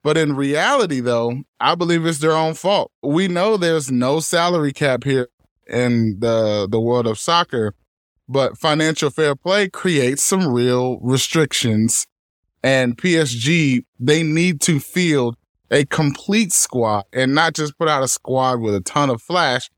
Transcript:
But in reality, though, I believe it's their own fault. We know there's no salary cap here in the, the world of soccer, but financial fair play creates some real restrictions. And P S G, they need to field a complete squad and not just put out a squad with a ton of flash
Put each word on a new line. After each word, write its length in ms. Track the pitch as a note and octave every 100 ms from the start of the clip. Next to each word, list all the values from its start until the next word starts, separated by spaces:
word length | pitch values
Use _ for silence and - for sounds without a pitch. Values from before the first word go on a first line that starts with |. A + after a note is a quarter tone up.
But 140 | D3+ D#3
in 180 | D3+
reality, 640 | C#3 C#3 D3 G#3 C#4 G#3 C3+
though, 420 | A#2+ A#2+ A#2+ B2+ - _
I 140 | B2+
believe 300 | F3 E3+ E3+
it's 140 | D#3+ D3+
their 140 | D#3+
own 220 | D#3+ D#3+
fault. 360 | D#3 F3+ G3+ - _
We 260 | C#3+ D#3 F#3+
know 280 | F3 G3+ G#3+
there's 340 | F3 D#3+ C3
no 300 | B2 B2+ D#3
salary 520 | D3+ F3 F3 F3 D3
cap 320 | - D3 B2
here 240 | C#3 C3 B2 _ _ _ -
in 500 | A#2+ B2 A#2+ A2+ G2
the, 480 | A#2 A2+ G#2+ G#2 G2
the 120 | A2+
world 260 | A2+ B2 A2+
of 120 | G#2+
soccer, 560 | - E3+ - B2 G#2+ - _ _ _ _ -
but 300 | C3+ B2+ -
financial 520 | D#3+ D3+ D#3 D#3+ D3
fair 260 | - D3+ C#3
play 320 | F3+ G3 F#3+
creates 540 | - F#3 D#3 B2+ C#3
some 260 | - F#3+ E3+
real 500 | A#2+ B2 B2+ B2+ B2
restrictions. 1040 | A#2+ C3 - E3 D3+ - B2 G#2+ A2 - - _ _ _ _ _
And 320 | B2+ C3+ B2 A#2
P 200 | F3+ D#3+
S 140 | D3
G, 540 | A#2 B2+ E3+ D3 B2 - _
they 240 | B2 D#3
need 380 | D#3+ D#3+ F3+ D#3
to 180 | - C#3+
field 560 | - F#3 F3 D3 A#2+ A#2 _ _ _
a 140 | C3+ C#3+
complete 680 | - D3 C#3+ - G#3 G3
squad 520 | - - B2+ A2+ G#2 G2+
and 220 | B2+ C3
not 200 | D3 E3
just 240 | D#3 D3+ -
put 100 | D#3+
out 140 | C#3+
a 60 | C3
squad 520 | - - C3 B2+ B2
with 140 | A2
a 60 | G2+
ton 300 | - D3 C#3+
of 120 | A#2
flash 480 | - F3 D3+ B2+ -